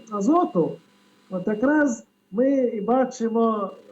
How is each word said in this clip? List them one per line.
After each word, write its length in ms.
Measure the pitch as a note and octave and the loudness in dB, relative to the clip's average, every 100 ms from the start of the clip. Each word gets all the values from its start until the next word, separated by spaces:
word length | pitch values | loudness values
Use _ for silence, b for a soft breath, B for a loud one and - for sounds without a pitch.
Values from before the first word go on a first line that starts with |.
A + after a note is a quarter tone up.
| - | -8
азоту, 600 | G#3 G3+ E4 F4 F3+ C#3+ - _ _ _ _ - | -4 2 2 2 0 -2 -4 _ _ _ _ -10
от 180 | F#3 F#3 | -6 -4
якраз 560 | G#3 B3+ D4+ C#4+ A3+ - _ _ | 0 2 2 2 -2 -12 _ _
ми 200 | F#3+ C4+ | 0 2
і 300 | C#4 B3 A3 | 2 0 -2
бачимо, 920 | G#3 B3+ B3+ - A3+ A3 A3+ G#3+ G3 - - | 0 2 0 -2 -2 0 0 0 -6 -10 -20